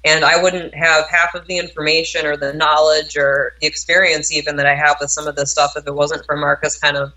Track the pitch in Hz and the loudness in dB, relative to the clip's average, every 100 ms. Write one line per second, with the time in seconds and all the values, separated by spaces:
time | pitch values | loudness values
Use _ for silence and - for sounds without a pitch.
0 | 156 156 147 170 185 180 165 - 165 156 | 2 2 4 4 2 0 -8 -2 2 2
1 | 156 175 175 175 170 180 175 160 151 160 | 2 0 0 -4 -8 -8 -6 -6 0 0
2 | 160 170 151 147 139 151 156 151 156 156 | -2 -4 -4 -4 -6 -2 2 4 4 2
3 | 151 147 139 139 127 - 151 - - 175 | 0 0 0 0 -2 -4 -6 -6 0 2
4 | 185 156 147 151 147 143 143 143 151 147 | 4 0 -2 -4 -4 0 0 4 2 2
5 | 143 - 151 143 143 - 143 147 143 143 | -2 -4 -4 -4 -2 0 0 -2 -8 -2
6 | 147 156 - 147 147 143 151 - 151 143 | -2 -2 -6 -2 0 0 -2 -2 -2 -2
7 | 139 | -6